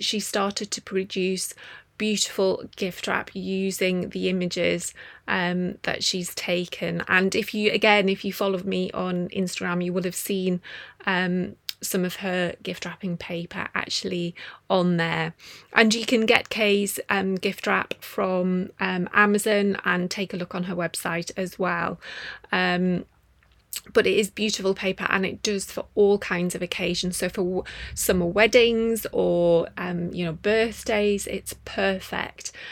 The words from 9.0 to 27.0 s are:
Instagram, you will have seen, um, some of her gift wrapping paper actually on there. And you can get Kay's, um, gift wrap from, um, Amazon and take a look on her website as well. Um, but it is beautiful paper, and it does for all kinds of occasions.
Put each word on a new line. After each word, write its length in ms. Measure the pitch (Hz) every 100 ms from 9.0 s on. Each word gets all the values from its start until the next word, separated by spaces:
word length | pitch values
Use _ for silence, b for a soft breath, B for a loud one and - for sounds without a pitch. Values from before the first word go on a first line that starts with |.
| 185 180 175
Instagram, 540 | - 180 - 185 175 180
you 80 |
will 100 | 180
have 120 | 180 -
seen, 460 | - 190 185 180 B B B - 196
um, 500 | 180 185 185 175 - - -
some 220 | - 196
of 140 | 180 -
her 380 | 196 180 175 -
gift 220 | 190 175
wrapping 320 | 175 170 190 170
paper 540 | - 170 170 196 -
actually 640 | - - - 190 180 170 B B B -
on 280 | 190 180 170
there. 360 | 165 165 165 - B B B
And 220 | - 226
you 120 | 226 220
can 200 | 226 220
get 240 | 233 -
Kay's, 500 | 220 208 202 202 - -
um, 260 | 196 190 185
gift 300 | 196 - 208
wrap 280 | 190 - -
from, 680 | - - 196 185 185 180 - -
um, 260 | 190 185 175
Amazon 640 | - 208 208 220 202 202 - 190
and 260 | 180 180
take 220 | - 180
a 40 | 180
look 160 | 175
on 100 | 185 180
her 100 | 180
website 560 | 165 - 185 165 - -
as 200 | 185 -
well. 400 | 180 175 180 175 B B B B -
Um, 540 | 185 185 180 180 175 - _ _ _ _ _ _ - -
but 120 | 247 190
it 120 | 196
is 120 | 196
beautiful 440 | - 214 208 190
paper, 320 | 190 190 185 190
and 160 | 190 185
it 160 | -
does 300 | 214 196 -
for 140 | - - -
all 220 | 202 202
kinds 360 | - 175 180
of 80 | 185
occasions. 560 | 180 - 175 175